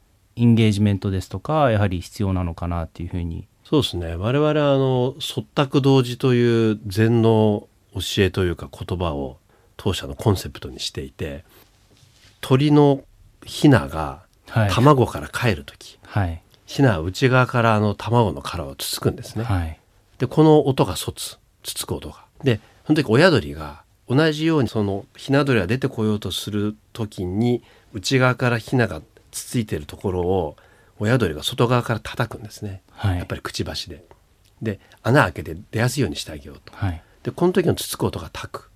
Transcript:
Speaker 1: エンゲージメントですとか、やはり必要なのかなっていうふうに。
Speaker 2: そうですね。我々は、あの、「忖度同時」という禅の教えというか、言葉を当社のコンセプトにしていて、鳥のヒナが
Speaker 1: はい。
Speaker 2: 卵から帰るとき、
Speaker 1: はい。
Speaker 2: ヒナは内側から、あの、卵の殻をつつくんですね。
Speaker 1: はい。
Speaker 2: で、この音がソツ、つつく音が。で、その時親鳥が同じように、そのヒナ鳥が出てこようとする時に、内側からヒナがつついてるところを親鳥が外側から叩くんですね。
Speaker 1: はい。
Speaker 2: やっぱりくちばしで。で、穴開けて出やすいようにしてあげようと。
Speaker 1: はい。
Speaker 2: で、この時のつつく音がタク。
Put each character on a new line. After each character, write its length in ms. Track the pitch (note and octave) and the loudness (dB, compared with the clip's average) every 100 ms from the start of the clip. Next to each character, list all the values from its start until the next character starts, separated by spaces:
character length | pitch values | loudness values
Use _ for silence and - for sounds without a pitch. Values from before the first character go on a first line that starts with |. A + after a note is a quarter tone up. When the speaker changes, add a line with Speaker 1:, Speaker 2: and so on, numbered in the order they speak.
| _ _ _ - | _ _ _ 2
Speaker 1:
エ 80 | |
ン 120 | A#2+ A2+ | 4 6
ゲ 140 | A2 | 4
ー 20 | |
ジ 100 | G2+ | 4
メ 120 | G#2 | 2
ン 60 | F#2+ | 2
ト 120 | G2+ | -2
で 100 | F#2+ | -4
す 80 | - | -6
と 100 | G2 | -10
か、 320 | - D#3 C3+ | -2 2 4
や 80 | G#2+ | 4
は 80 | G2+ | 0
り 140 | F#2 | -2
必 200 | - - | -8 -4
要 120 | G2 | -2
な 100 | F#2+ | -2
の 100 | F2 | -2
か 140 | E2+ F2 | -6 -6
な 160 | E2+ | -4
っ 40 | E2 | -6
て 140 | - | -10
い 20 | E2+ | -8
う 40 | |
ふ 60 | F2+ | -6
う 80 | |
に。 240 | E2+ E2+ - _ | -6 -8 -14 _
Speaker 2:
そ 160 | - D3+ | -2 0
う 20 | |
で 40 | - | 0
す 80 | F2 | -4
ね。 200 | E2 E2 | -6 -4
我 220 | G#2 C#3 | -2 0
々 100 | D3+ D3+ | 0 2
は、 140 | C#3+ | 2
あ 40 | C3+ | 2
の、 360 | C3 B2+ B2+ C3+ | 2 0 0 -4
「忖 240 | - - - - C#3 | -8 -8 -6 -2 0
度 100 | C#3+ | 2
同 240 | C3+ C3+ | 4 4
時」 140 | B2 A#2+ | 2 0
と 140 | C3 | 0
い 380 | B2 A#2+ A#2 A2 | 2 4 4 2
う 80 | G#2 G#2 | 0 -2
禅 340 | F#2+ A2 A#2 | 2 4 4
の 460 | A2+ A2 G#2+ G#2 - _ _ | 6 6 4 2 -4 _ _
教 300 | G2+ - - | -10 -4 2
え 80 | F#2+ | 2
と 120 | G2 | 2
い 60 | F#2 | -2
う 60 | E2 | -2
か、 100 | D2+ | -10
言 280 | - F#2 F2+ | -12 -8 -4
葉 140 | F2 | -4
を 260 | C#2+ C2+ C2 _ _ _ - | -4 -8 -12 _ _ _ -6
当 160 | G#2+ | -2
社 140 | E2+ C2+ | -2 -6
の 80 | C#2 | -2
コ 160 | A#2 | 0
ン 60 | F#2 | 0
セ 120 | C#2+ | -2
プ 100 | - | -12
ト 100 | - | -14
に 120 | B1+ | -10
し 100 | - | -10
て 120 | - | -10
い 80 | C2+ | -12
て、 340 | - D#2 C#2+ - _ _ _ _ _ _ _ _ _ | -10 -10 -10 -16 _ _ _ _ _ _ _ _ _
鳥 300 | - C3 D3 | 0 2 6
の 320 | D3 C#3+ C#3 - _ _ _ - | 6 6 4 -2 _ _ _ -16
ヒ 240 | - D3+ | 2 6
ナ 180 | B2+ C#2 | 6 4
が 400 | D#2+ D2 C#2 _ _ - | -6 -8 -10 _ _ -6
Speaker 1:
は 180 | A2+ G2+ | 0 2
い。 20 | |
Speaker 2:
卵 340 | F#2 C#3 C#3 G#2 | 4 6 6 4
か 140 | - | -2
ら 80 | - | -10
帰 280 | - B2 E2+ | -4 -2 -2
る 80 | |
と 120 | C#2+ - | -6 -20
き、 220 | - - - | -20 -20 -8
Speaker 1:
は 200 | G#2+ F2+ | -4 -2
い。 160 | E2 _ _ - | -4 _ _ -8
Speaker 2:
ヒ 160 | - | 2
ナ 120 | C3+ | 2
は 60 | E2+ | 2
内 300 | E2 F#2+ C3 | -2 0 2
側 180 | B2+ B2 | 4 2
か 140 | B2 | 2
ら、 140 | A2+ G#2+ | 2 4
あ 40 | |
の、 160 | G#2+ G2 | 2 -2
卵 380 | - A#2+ G#2+ | 0 2 2
の 80 | C#2+ | -2
殻 240 | - F2 C#2 | -8 -8 -10
を 100 | C#2 | -10
つ 120 | - | -10
つ 120 | - | -4
く 120 | - | -2
ん 40 | - | -4
で 80 | |
す 120 | - A2 | -8 -8
ね。 80 | |
Speaker 1:
は 200 | A#2 F#2+ E2 | -4 -2 -4
い。 140 | D#2+ _ _ _ - | -8 _ _ _ -8
Speaker 2:
で、 100 | B2+ | -2
こ 160 | - | 4
の 240 | D#3 D3+ C#3 | 6 6 4
音 180 | C3 A2+ | 0 0
が 100 | F2+ | -2
ソ 160 | - | -8
ツ、 260 | - - - _ _ | -8 -10 -14 _ _
つ 100 | - | -12
つ 120 | - - | -10 -8
く 100 | D#2+ | -8
音 140 | D2+ | -10
が。 160 | - - _ | -18 -20 _
で、 160 | C3 A2 _ _ - | -2 -2 _ _ -2
そ 80 | |
の 20 | D#3 | 0
時 100 | C3+ | 2
親 200 | A2+ F3+ | 4 6
鳥 240 | C3 D2+ | 4 0
が 300 | D2+ D2+ D2+ _ _ - | -10 -12 -16 _ _ -2
同 240 | C3 D#3+ | 2 2
じ 140 | D3+ D#3+ | 2 0
よ 140 | D#3+ | 2
う 40 | |
に、 60 | A2+ | 0
そ 140 | A2+ | 0
の 220 | G2+ G2 - - | -2 -4 -10 -12
ヒ 160 | - | 0
ナ 140 | C#3 C#3 | 0 2
鳥 140 | A#2 | 0
が 80 | F2+ | 0
出 100 | C3 | -2
て 100 | C3+ | -4
こ 180 | - G#2+ | -2 -2
よ 100 | G#2 | -2
う 40 | |
と 120 | G2 | -4
す 180 | - - | -8 -6
る 240 | G#2 G#2 G#2+ _ | -4 -4 -6 _
時 320 | - G#2+ - F2+ | -10 -10 -8 -6
に、 380 | G2 A#2+ A#2+ - _ _ | -2 0 0 -4 _ _
内 260 | G#2+ - C3+ | -10 0 2
側 160 | B2+ A#2+ | 2 2
か 140 | B2 | 0
ら 80 | A#2 | -2
ヒ 180 | - C3 | -2 0
ナ 120 | G#2+ | 0
が 140 | D#2 - _ _ | -2 -16 _ _
つ 120 | - | -16
つ 160 | - B2+ | -8 -6
い 60 | G#2+ | -4
て 120 | E2 | -6
る 80 | D2 | -10
と 120 | - | -8
こ 140 | G2+ | -6
ろ 100 | F2+ | -4
を 340 | F2 F#2+ D#2 - _ _ _ - | 0 0 -2 -8 _ _ _ -6
親 180 | A2 B2+ | 0 0
鳥 160 | F#2+ | 0
が 100 | D2 | -4
外 240 | - - A#2+ | -6 -2 0
側 140 | B2 | 0
か 120 | A#2 | -2
ら 60 | G#2+ | -6
叩 380 | - - A#2 - | -6 -6 -8 -8
く 20 | |
ん 40 | |
で 80 | G#2+ | -16
す 120 | - | -12
ね。 180 | G2+ F#2+ _ | -12 -12 _
Speaker 1:
は 240 | - G2+ F2 | -6 -4 -4
い。 20 | |
Speaker 2:
や 60 | |
っ 40 | E2+ | -6
ぱ 80 | F#2+ | -10
り 60 | |
く 100 | - | -10
ち 120 | - | -8
ば 120 | F2 - | -8 -8
し 140 | - | -12
で。 140 | D#2+ - _ _ _ _ - | -16 -20 _ _ _ _ -10
で、 180 | A2 F#2+ _ _ | -8 -8 _ _
穴 200 | A2 C#3+ | 2 4
開 100 | G2+ | 2
け 100 | - | 0
て 120 | - F2 - | -12 -12 -8
出 80 | A2 | -4
や 100 | B2 | -2
す 80 | C#3 | -2
い 40 | |
よ 60 | G2+ | -4
う 20 | |
に 60 | C#2+ | -4
し 100 | - | -12
て 60 | |
あ 60 | D2+ | -14
げ 100 | C#2+ | -18
よ 60 | |
う 80 | C#2 | -20
と。 120 | - - | -20 -6
Speaker 1:
は 140 | G2 | -6
い。 120 | E2 - _ | -6 -12 _
Speaker 2:
で、 80 | - | -10
こ 160 | - F3 | -2 0
の 60 | |
時 140 | F#3 E3 | 2 0
の 80 | F#2 | 0
つ 120 | - | -4
つ 100 | - | -4
く 80 | G#2 | -4
音 140 | F#2 | -4
が 100 | D#2 | -10
タ 160 | - - | -14 -14
ク。 220 | - - | -16 -18